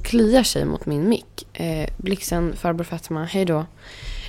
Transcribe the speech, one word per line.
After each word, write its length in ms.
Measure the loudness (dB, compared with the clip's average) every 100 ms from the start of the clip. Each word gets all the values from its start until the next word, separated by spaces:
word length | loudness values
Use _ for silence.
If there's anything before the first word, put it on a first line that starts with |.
kliar 400 | 2 4 6 6
sig 220 | 6 2 0
mot 200 | -2 -2
min 240 | 0 2
mick. 380 | 2 0 -16 -16
Eh, 360 | -6 -4 -2 -4 -4
Blixen, 580 | -4 -4 -2 -2 -2 -2
farbror 280 | -2 -2
Fatima, 420 | -2 -6 -6 -6 -2
hej 200 | 0 2
då. 200 | 0 -2 -10 -20 -14 -10 -8